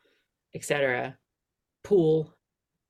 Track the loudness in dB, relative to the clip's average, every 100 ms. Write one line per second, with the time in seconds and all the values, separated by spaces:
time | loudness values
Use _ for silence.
0 | _ _ _ _ _ -12 -4 -2 0 -2
1 | -6 -10 _ _ _ _ _ _ 0 2
2 | 4 2 -2 _ _ _ _ _